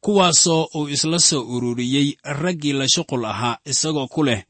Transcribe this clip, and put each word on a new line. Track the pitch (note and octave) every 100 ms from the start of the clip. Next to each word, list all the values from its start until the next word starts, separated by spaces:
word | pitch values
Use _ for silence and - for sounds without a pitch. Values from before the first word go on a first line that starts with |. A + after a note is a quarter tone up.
Kuwaasoo | - G#3 F3+ D#3 - D#3+ D#3+
uu | D#3+ D3
isla | C#3+ D#3 E3+
soo | E3 D3+
ururiyey | A2+ B2 A#2+ A#2+ B2 C3+ C#3+ -
raggii | - C#3+ E3+ F3 D3
la | C#3 C3+
shuqul | - E3 C3
ahaa, | A2+ G2+ A#2+ A#2
isagoo | - C3 D#3+ D3+ C3
ku | -
leh | C#3+ A2 -